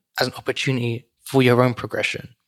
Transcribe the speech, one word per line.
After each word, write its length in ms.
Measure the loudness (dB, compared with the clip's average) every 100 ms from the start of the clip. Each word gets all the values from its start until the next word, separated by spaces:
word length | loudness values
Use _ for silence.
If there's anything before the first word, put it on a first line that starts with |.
| _ -6
as 60 | -4
an 80 |
opportunity 720 | -4 -8 -4 -4 -2 -4 -6 -10 _
for 180 | -2 2
your 200 | 4 6
own 100 | 4
progression, 560 | 0 -6 -4 -4 -6 -12 _